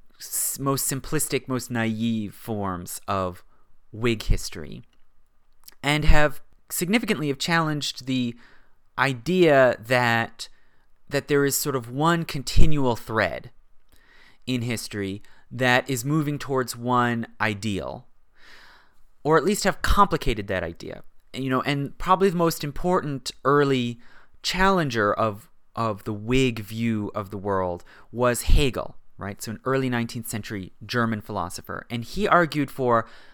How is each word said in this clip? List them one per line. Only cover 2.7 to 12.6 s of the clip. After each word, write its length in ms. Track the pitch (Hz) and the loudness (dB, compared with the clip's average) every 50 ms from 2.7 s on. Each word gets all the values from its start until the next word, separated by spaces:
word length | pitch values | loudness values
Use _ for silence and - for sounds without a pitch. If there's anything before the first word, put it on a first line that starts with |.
| 92 87 90 87 - - - | -6 -8 -8 -12 -12 -12 -8
of 360 | - 101 98 95 90 90 - - - - - - - - - - - | -6 -4 -4 -4 -4 -6 -10 -18 -20 -20 -20 -20 -20 -20 -20 -20 -18
Whig 320 | - 107 110 117 117 107 - | -10 -4 -2 -2 -2 -2 0
history, 600 | - - - - - - 90 78 - 104 117 120 - _ - - - - - - _ _ - _ _ - - - - - - | 0 0 0 0 -6 -10 -12 -12 -12 -14 -16 -16 -20 _ -20 -20 -20 -20 -20 -20 _ _ -20 _ _ -20 -20 -20 -20 -18 -6
and 220 | - 139 151 151 151 | -4 -2 -2 4 10
have 380 | 156 156 151 151 147 - - - - - - _ - | 10 10 10 10 6 0 -6 -12 -16 -20 -20 _ -10
significantly 580 | - - 185 165 208 247 226 202 214 - 151 | -8 -6 -2 -2 0 0 0 -2 -2 -2 -2
have 100 | 147 135 | -4 -4
challenged 680 | 131 - - 170 165 165 156 151 147 135 - - - 123 | -4 -2 0 0 0 0 -2 -2 -4 -6 -8 -8 -8 -6
the 280 | 131 131 127 123 117 117 - - - - - - - - - _ _ _ | -4 -2 -2 -2 -4 -6 -10 -16 -20 -20 -20 -20 -20 -20 -20 _ _ _
idea 800 | - 127 139 135 117 113 156 180 185 175 160 139 135 131 123 - - | -2 -2 -2 -2 -4 -4 -2 2 4 6 6 6 6 6 4 2 0
that, 720 | 104 110 131 123 123 120 117 113 113 - - - - - - - - - _ - _ _ - - - | -2 0 0 2 2 2 2 0 -2 -4 -8 -14 -16 -16 -18 -20 -20 -20 _ -20 _ _ -20 -20 -12
that 200 | - 143 139 135 | -6 -6 -6 -2
there 180 | - 147 143 143 | 0 0 2 2
is 100 | 139 131 | 0 -2
sort 200 | - - 151 131 | -2 -4 -4 -4
of 160 | 131 113 117 | -6 -6 -8
one 320 | 120 135 151 165 170 170 165 | -4 0 0 2 2 0 -2
continual 720 | - - 143 123 - - - | -6 -8 -8 -8 4 12 12